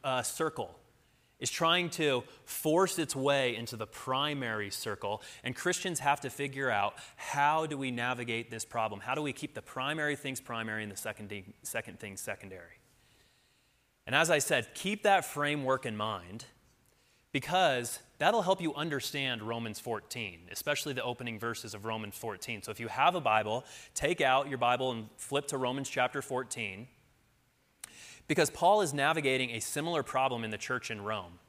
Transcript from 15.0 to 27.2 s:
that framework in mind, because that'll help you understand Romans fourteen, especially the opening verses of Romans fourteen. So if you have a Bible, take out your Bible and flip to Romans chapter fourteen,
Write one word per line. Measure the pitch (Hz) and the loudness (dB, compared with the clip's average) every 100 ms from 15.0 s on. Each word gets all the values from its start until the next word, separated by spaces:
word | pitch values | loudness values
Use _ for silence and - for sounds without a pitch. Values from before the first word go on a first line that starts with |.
that | 208 190 | 4 4
framework | - 147 143 147 131 131 | 2 -2 0 0 2 0
in | 127 107 | 0 -2
mind, | 107 101 87 107 - _ _ _ _ _ _ _ _ | -2 -2 -8 -14 -14 _ _ _ _ _ _ _ _
because | 143 127 180 175 131 120 - - _ | -6 0 4 4 4 -2 -8 -14 _
that'll | 156 226 | 4 4
help | 180 190 | 4 2
you | 165 | 2
understand | 143 160 143 - 143 135 117 | -2 -2 -2 -2 -2 -2 -2
Romans | 107 117 113 104 | -2 -4 -4 -8
fourteen, | - 110 - 123 107 85 87 | -6 -6 -6 -8 -8 -10 -12
especially | 82 - 147 156 | -8 -2 -2 -2
the | 127 | -4
opening | 120 120 120 110 | -4 -4 -6 -4
verses | 117 113 113 | -4 -6 -8
of | 101 | -8
Romans | 107 110 104 - | -6 -4 -6 -8
fourteen. | 117 98 - 110 | -8 -8 -8 -8
So | - | -8
if | 104 | -8
you | 113 | -6
have | 123 151 | 2 4
a | 180 | 4
Bible, | 123 110 107 113 - - - | 4 4 4 -2 -4 -18 -10
take | - 143 175 | -2 0 4
out | 135 131 143 | 6 6 4
your | 131 | 2
Bible | 120 123 131 | 4 4 2
and | 117 107 - | -2 -6 -12
flip | - 139 135 | -2 -2 0
to | 139 | -2
Romans | 127 131 135 | 0 -2 -4
chapter | - 127 143 | 2 2 2
fourteen, | - 127 123 - 107 95 127 _ _ _ | -4 -4 -4 -6 -6 -8 -14 _ _ _